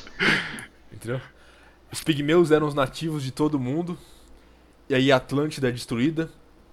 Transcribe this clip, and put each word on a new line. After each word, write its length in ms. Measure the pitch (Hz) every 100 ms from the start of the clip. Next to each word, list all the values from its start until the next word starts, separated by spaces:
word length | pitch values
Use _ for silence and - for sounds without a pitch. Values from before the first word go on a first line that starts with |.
| - - 190 - - - - - -
Entendeu? 300 | 104 110 131 - - - - - - -
Os 120 | -
pigmeus 480 | - 143 143 170 165
eram 160 | 151 151
os 60 |
nativos 500 | 143 131 - 160 151
de 80 | 131
todo 280 | 131 151 147
mundo, 380 | 123 147 175 175 - - - - - - - _ -
e 60 | 131
aí 160 | 135
a 60 | 131
Atlântida 520 | - 135 151 147 127
é 20 |
destruída, 580 | 120 - 117 139 156 160 - - - -